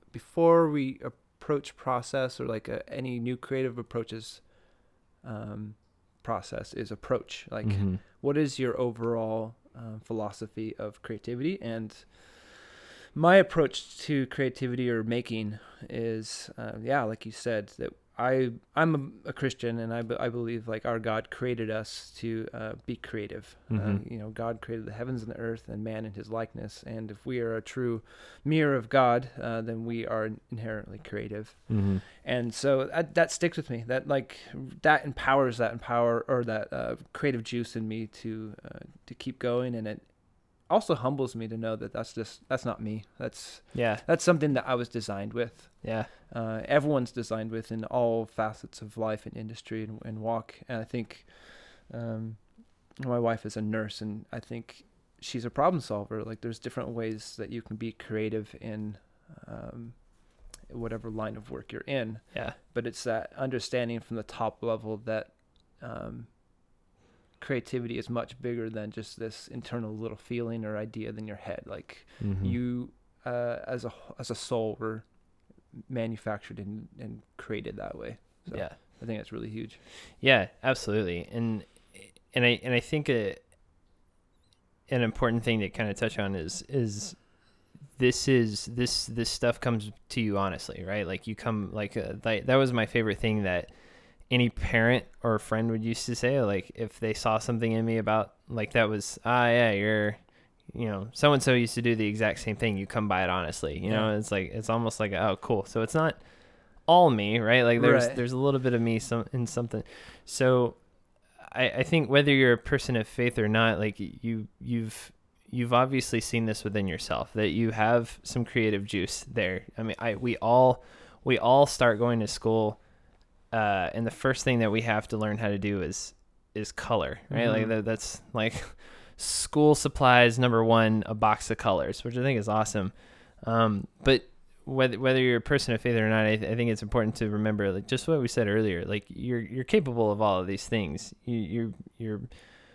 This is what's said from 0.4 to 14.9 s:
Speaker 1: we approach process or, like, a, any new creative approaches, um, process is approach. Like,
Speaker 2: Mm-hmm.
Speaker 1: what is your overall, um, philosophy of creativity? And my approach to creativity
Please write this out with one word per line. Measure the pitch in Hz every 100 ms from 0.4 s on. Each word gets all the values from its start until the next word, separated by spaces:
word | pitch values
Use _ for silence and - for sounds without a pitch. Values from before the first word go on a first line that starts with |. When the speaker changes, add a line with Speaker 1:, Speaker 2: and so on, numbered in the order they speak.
| 165 170 165
Speaker 1:
we | 147 135 135
approach | 131 - _ _ - 147 147 -
process | - 123 120 135 127 -
or, | 123
like, | 110 123
a, | 113 -
any | - 131 123
new | 120 123
creative | - 135 131 120
approaches, | 113 120 113 113 107 - _ _ _ _ _ _ _ _
um, | - 107 107 107 107 107 _ _ _ _
process | - 107 - - 107
is | - 110
approach. | 104 - 123 - - -
Like, | 110 107
Speaker 2:
Mm-hmm. | 101 98 92 - _
Speaker 1:
what | 139 143
is | 147 135
your | 127 -
overall, | 123 113 117 117 110 110 113 117 _ -
um, | 113 110
philosophy | - 113 104 - 110 - 110 -
of | 107 -
creativity? | - 110 - 123 147 190
And | 117 113 110 - - _ - - - - - - - - -
my | 147 165 190
approach | 185 165 147 - - - -
to | 143 131
creativity | - 131 127 131 123 123